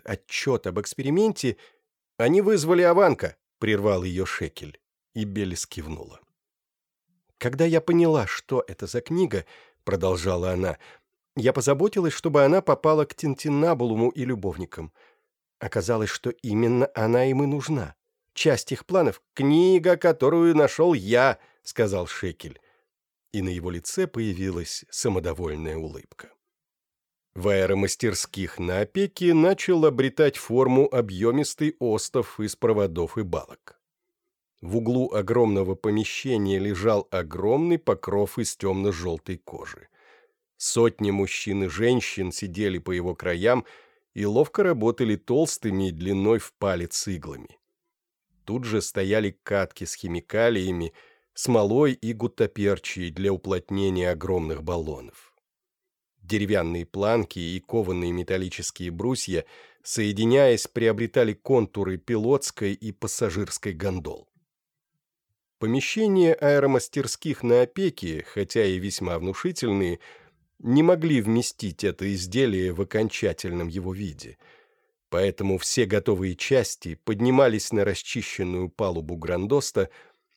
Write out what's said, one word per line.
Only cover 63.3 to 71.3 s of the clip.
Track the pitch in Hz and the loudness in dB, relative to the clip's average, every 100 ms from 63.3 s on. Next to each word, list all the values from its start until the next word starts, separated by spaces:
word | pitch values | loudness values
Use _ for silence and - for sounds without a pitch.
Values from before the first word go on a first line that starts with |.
| 87 95 - 104 | -2 -6 -6 -8
гондол. | 80 98 92 76 - _ _ _ _ _ _ _ _ _ _ _ _ _ - | -6 -4 -4 -8 -14 _ _ _ _ _ _ _ _ _ _ _ _ _ -6
Помещения | 113 131 - 220 214 190 170 | -2 -2 -2 -2 2 4 4
аэромастерских | 160 143 143 139 127 - 143 120 - 160 - | 4 4 4 4 2 0 -6 -4 -6 -6 -4
на | 120 120 | 2 4
Опеке, | 123 190 190 - 87 78 - | 4 0 -4 -4 -8 -8 -8
хотя | 101 92 113 101 | -6 -2 0 2
и | 92 | 0
весьма | 95 - 92 85 | -4 -6 -4 -4
внушительные, | 90 92 185 170 120 98 90 85 - - _ _ _ _ | -4 -4 -6 -4 -2 0 0 -4 -12 -20 _ _ _ _
не | 117 139 | 2 4
могли | 170 170 165 135 | 6 4 2 2
вместить | 104 | 2